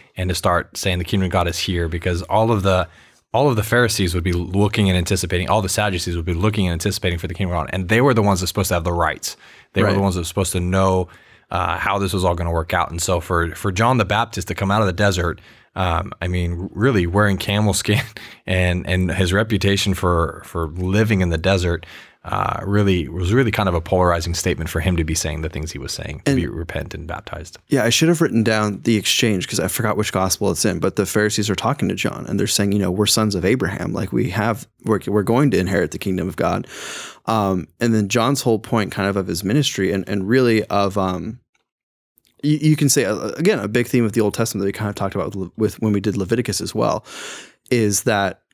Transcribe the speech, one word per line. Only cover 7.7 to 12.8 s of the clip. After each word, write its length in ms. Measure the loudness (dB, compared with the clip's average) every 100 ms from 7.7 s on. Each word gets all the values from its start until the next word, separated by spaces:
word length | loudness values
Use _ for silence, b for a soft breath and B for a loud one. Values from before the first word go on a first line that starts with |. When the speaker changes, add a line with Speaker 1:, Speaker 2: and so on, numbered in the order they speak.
Speaker 1:
And 160 | -4 0
they 140 | 4
were 100 | 4
the 80 | 4
ones 180 | 4 2
that 40 |
were 40 | 0
supposed 200 | -2 0
to 60 |
have 100 | 0
the 80 | 0
rights. 460 | 0 0 -2 -10 -12 B B B
They 80 | 0
were 60 | 2
Speaker 2:
Right. 60 |
Speaker 1:
the 80 | 2
ones 140 | 0 0
that 40 |
were 40 | -4
supposed 260 | -2 -2
to 80 | -2
know, 480 | 0 2 4 2 -2 B B B B
uh, 280 | -4 -2 -2
how 200 | -2 -2
this 140 | 0
was 140 | 0 0
all 80 |
gonna 180 | 0 0
work 220 | -2 0
out. 160 | -2